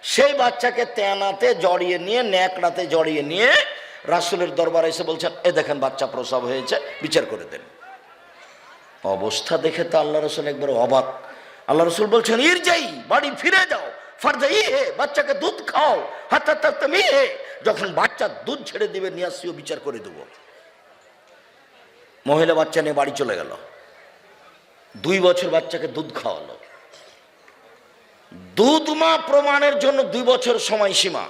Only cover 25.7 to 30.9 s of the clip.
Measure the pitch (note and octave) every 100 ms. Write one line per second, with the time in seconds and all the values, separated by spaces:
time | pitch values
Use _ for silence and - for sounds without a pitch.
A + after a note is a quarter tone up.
25.7 | E3+ D3+ - D3 - A#2+ E2 - A#1+ -
26.7 | - - - - - _ _ _ _ -
27.7 | - _ _ _ _ _ F2+ F#2 - A3+
28.7 | D#4 D#4 D4+ D#4+ D#4+ D#4+ C#4+ C#4+ C#4+ C#4+
29.7 | C#4+ C4 C#4 A#3 G#3 B3 B3 A#3+ A3+ -
30.7 | G#3+ G3+